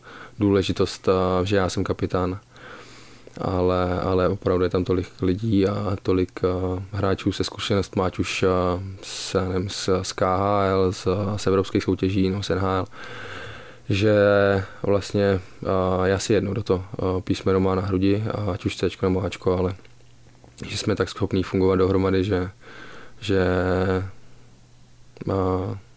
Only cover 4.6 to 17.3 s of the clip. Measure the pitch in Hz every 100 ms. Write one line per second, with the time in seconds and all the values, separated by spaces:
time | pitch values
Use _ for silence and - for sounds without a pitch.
4.6 | 90 92 90 90 90 - 92 95 113 98
5.6 | 95 104 101 98 - 92 90 - 92 90
6.6 | 92 92 95 98 98 92 101 - 90 -
7.6 | - 101 90 98 92 - 92 - 92 90
8.6 | 90 90 95 95 - - - 95 92 92
9.6 | 95 - - 92 95 - 95 92 101 101
10.6 | 98 95 92 95 95 95 101 104 98 98
11.6 | 92 98 - 92 92 101 95 98 95 90
12.6 | 95 95 95 - - - - - - -
13.6 | - - - 98 107 104 101 101 98 98
14.6 | 98 - 98 101 - 104 101 95 - -
15.6 | - 95 92 92 92 95 - 101 92 104
16.6 | - 90 92 - 92 92 -